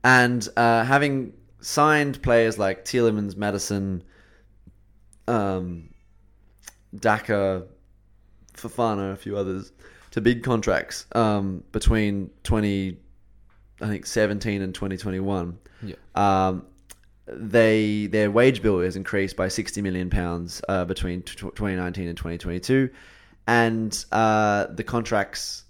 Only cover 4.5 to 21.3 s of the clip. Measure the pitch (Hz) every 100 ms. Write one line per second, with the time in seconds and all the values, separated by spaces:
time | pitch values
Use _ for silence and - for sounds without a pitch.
4.5 | _ - _ _ _ _ _ - 117 98
5.5 | 95 90 85 80 - _ _ _ _ _
6.5 | _ - _ _ 98 110 107 - 104 98
7.5 | 95 - - _ _ _ _ _ - -
8.5 | - 113 - 113 101 98 98 - 101 95
9.5 | 95 - _ - - - - 120 117 127
10.5 | 117 104 87 - - - 113 110 104 98
11.5 | 92 - 107 - 110 104 101 92 _ -
12.5 | 110 104 98 95 90 - - _ - -
13.5 | _ _ - 107 104 - 117 107 104 113
14.5 | 101 95 90 98 95 104 92 98 98 87
15.5 | 90 - _ 107 - - - 101 95 95
16.5 | 92 - _ _ - _ _ - 60 107
17.5 | 113 110 110 107 104 104 107 104 107 127
18.5 | 110 107 95 90 90 92 101 98 - 95
19.5 | - - - 98 92 90 95 90 85 85
20.5 | - - 95 87 92 90 90 -